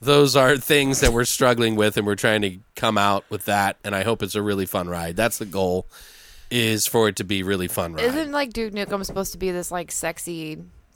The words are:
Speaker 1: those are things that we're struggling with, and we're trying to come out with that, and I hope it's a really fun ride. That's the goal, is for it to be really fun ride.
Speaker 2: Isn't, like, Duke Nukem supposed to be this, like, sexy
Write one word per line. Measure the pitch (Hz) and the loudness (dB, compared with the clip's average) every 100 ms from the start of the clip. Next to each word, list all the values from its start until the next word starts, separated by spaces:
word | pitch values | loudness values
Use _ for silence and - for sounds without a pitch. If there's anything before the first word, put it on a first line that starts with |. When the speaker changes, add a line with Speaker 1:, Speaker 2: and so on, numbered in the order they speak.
Speaker 1:
those | 117 143 143 135 | 2 4 6 6
are | 131 139 | 6 4
things | - 147 135 135 | 2 2 4 4
that | 131 | 4
we're | 117 120 | 4 2
struggling | - 131 120 117 110 | 2 4 4 2 4
with, | 107 101 | 2 2
and | 104 | -2
we're | |
trying | 101 120 107 | 0 2 2
to | 101 92 _ | 0 -6 _
come | - 113 107 | -4 0 2
out | 101 98 - | 2 2 -2
with | 104 | -8
that, | - 101 98 95 | -2 0 0 -2
and | 104 | -4
I | 101 | -2
hope | 98 113 | 0 -2
it's | 98 | -2
a | 107 | -4
really | 104 101 | -2 -2
fun | 95 101 87 | -2 -2 -4
ride. | 87 85 87 | -4 -6 -2
That's | 113 - | -2 -2
the | |
goal, | 107 95 92 90 - - - - - - - | -6 -2 0 0 -4 -14 -20 -20 -20 -20 -4
is | 123 113 110 - | 0 2 2 0
for | 117 110 | 2 2
it | 98 | 2
to | |
be | 95 98 | -4 -2
really | 92 98 90 | 0 -2 -2
fun | - 85 | -2 -4
ride. | 82 | -2
Speaker 2:
Isn't, | 240 277 311 | -2 -2 -4
like, | 285 277 | -4 -4
Duke | 220 226 | -6 -6
Nukem | 208 202 202 | -6 -4 -4
supposed | 196 190 190 | -6 -6 -6
to | 175 | -4
be | 185 | -4
this, | 180 170 | -4 -6
like, | 175 165 | -8 -6
sexy | - 165 170 - 170 156 156 180 - _ | -6 -6 -6 -8 -8 -8 -10 -14 -20 _